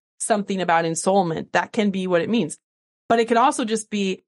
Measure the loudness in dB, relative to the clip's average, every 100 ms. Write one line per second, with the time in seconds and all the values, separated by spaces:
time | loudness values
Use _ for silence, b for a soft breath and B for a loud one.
0 | _ -10 -2 -2 -2 -4 0 2 0 -2
1 | 2 2 2 -4 -4 -4 -2 -2 0 0
2 | 0 0 0 -2 -2 -6 _ _ _ _
3 | 0 0 2 4 2 2 -2 -4 -4 -4
4 | -2 -4